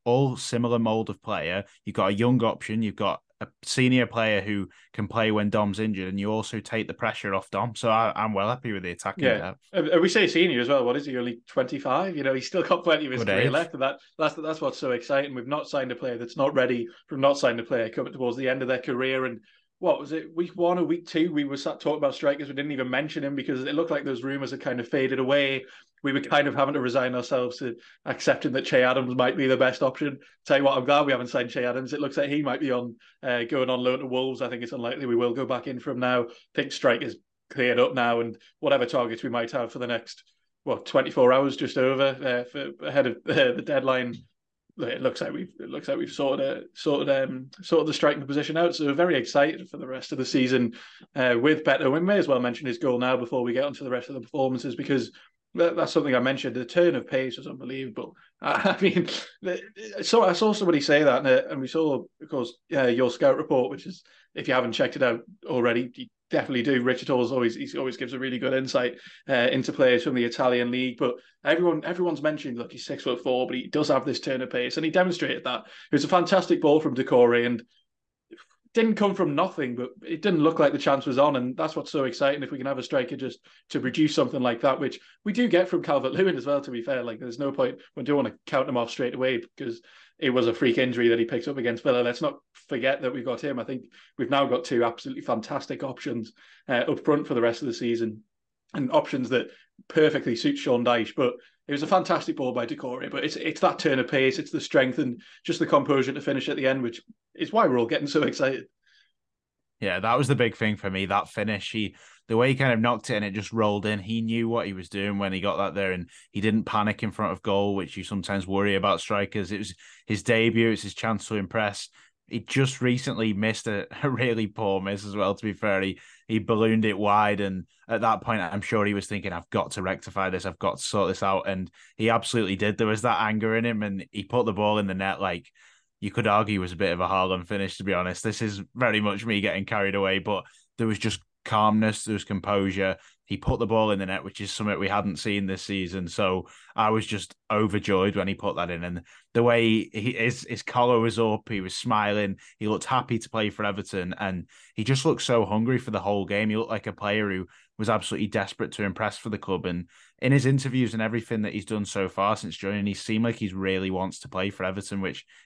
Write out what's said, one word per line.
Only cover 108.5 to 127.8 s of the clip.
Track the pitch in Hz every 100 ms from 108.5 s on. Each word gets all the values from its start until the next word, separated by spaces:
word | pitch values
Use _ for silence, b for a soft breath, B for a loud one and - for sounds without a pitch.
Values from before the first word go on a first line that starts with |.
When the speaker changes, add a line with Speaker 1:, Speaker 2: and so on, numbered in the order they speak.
| 127 - _ b b b b _ _ _ _ _ -
Speaker 1:
Yeah, | 101 90
that | 110 123
was | 135
the |
big | 127 120 -
thing | 110
for | 104 98
me, | 95 92
that | 98 -
finish. | - 104 101 -
He, | 110 98 B B B -
the | 113
way | 131
he | 135
kind | 135
of | 113
knocked | 120 113 -
it |
and | 107
it | 104
just | 101 98
rolled | 113 107 104 107
in, | 104
he | 92 113
knew | 113 117 117
what | 117 95
he |
was | 92 87
doing | 98 101 101
when | 98
he | 92
got | 98 82
that | 98
there, | 87 95
and | 90 85 B B
he | 101
didn't | 107 110
panic | - 107 104 104
in | 107
front | - 101
of | 92
goal, | 107 98 101 98
which | 85 -
you |
sometimes | 90 101 87 98 90
worry | 98 101
about | 98 98 85
strikers. | - 101 98 107 90
It | 101
was | 107 - B B B
his | 104
debut, | - 113 113 113 113
it's | 107
his | 101
chance | - 113 104 -
to | 107
impress. | 92 113 104 98 - b b b -
He | 113
just | - 135 135 -
recently | 123 123 135 110 110
missed | 98 110 104 113
a, | 101 -
<laughs> | -
a | 143
really | 120 127 113 104
poor | - 104 98
miss | 95 98 104
as |
well, | 104 98
to | 98
be | 107
fair. | 92 107 98
He, | 95 90 B B B
he | 110
ballooned | 95 110 113 110
it | 107 98
wide, | 104 104 104 101
and | 98 92 85 b